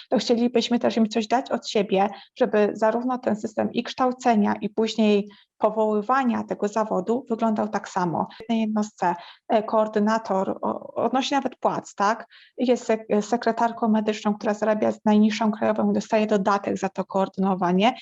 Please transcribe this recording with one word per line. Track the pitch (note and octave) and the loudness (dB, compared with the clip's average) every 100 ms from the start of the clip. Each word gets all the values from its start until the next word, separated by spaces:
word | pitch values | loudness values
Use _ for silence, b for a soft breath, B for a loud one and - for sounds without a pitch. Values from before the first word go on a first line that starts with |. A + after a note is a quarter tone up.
| B | B
to | A#3 | -2
chcielibyśmy | - A#3 A#3+ A#3+ A3+ A#3+ | 2 2 2 0 0 0
też | A#3+ A3+ | 0 2
im | G#3+ | 0
coś | A#3 G#3+ | 0 0
dać | A#3+ C#4 | -2 -2
od | A#3+ - | -6 -2
siebie, | A3 G3+ F#3+ G3+ B B - | -2 0 2 0 B B -2
żeby | A#3+ G#3+ G#3 | 0 2 2
zarówno | G#3 A3 A#3 B3 B3 | 2 0 0 -2 -2
ten | A3+ G#3+ | -2 -2
system | A3 - G#3+ | -4 -4 -4
i | A3+ | -4
kształcenia, | A#3+ - B3+ B3 B3 G#3+ G#3 G#3+ | -6 -2 -2 0 2 2 2 0
i | G3+ | -4
później | A3 A3 A3 G#3+ G#3 G#3 B B - | -2 -2 2 4 4 0 B B -2
powoływania | G#3+ G#3+ G#3+ G#3+ G#3 C4 B3 G#3+ | -2 2 0 0 0 0 2 0
tego | G#3+ F#3+ G3+ | -4 -4 -2
zawodu | A3 A3 F#3 F#3 A#3 - | -2 -2 -2 -2 -2 -2
wyglądał | A3 A3+ G#3+ G#3 | -2 0 0 -2
tak | G#3 - | -4 -4
samo. | F#3+ F3+ - G3+ B | -4 -2 -2 -4 B
W | |
jednej | - A3+ | -4 -2
jednostce, | A3 G#3+ G#3 - F3+ F3 B B - | 0 -2 -4 -2 -2 -2 B B -2
e, | A3 | 0
koordynator, | G#3+ A3 G#3+ G#3+ G#3 A3 A3 F#3+ G3 - | 2 0 2 2 2 0 0 -2 -2 -4
o, | G#3+ - - | -4 -6 -8
odnosi | - A3+ B3 C4 | -4 -2 0 0
nawet | C#4 B3 - | -2 -2 -2
płac, | G#3+ D3+ - | -2 -2 -6
tak? | - G3+ A#3 - b b b | -2 0 0 -6 b b b
Jest | B3+ A#3 | 0 0
sek-, | - A3 A3 G#3 | 0 -2 0 -2
sekretarką | G#3 B3 A#3 A3+ A#3 A3 A3+ | 0 -2 0 0 0 0 0
medyczną, | G#3+ G#3+ G#3+ G#3+ | 2 0 -2 -2
która | G#3 A3+ | -2 -2
zarabia | G#3 A3 G#3+ A3+ | -2 0 0 0
z | G#3 | 0
najniższą | A3 G#3 G#3+ G#3+ A3 | 2 4 4 2 -2
krajową | G#3+ A3+ G#3+ G#3 | 0 0 0 0
i | |
dostaje | G#3 - A3 G#3+ | 0 0 0 2
dodatek | G#3+ G3 G3 G3+ G3 | 0 2 0 0 -4
za | F#3+ | -4
to | - | -6
koordynowanie, | F#3 G3 F#3+ - F#3+ F#3 F3 F#3 A3 B3 | -4 -2 -2 -2 -2 0 2 4 2 0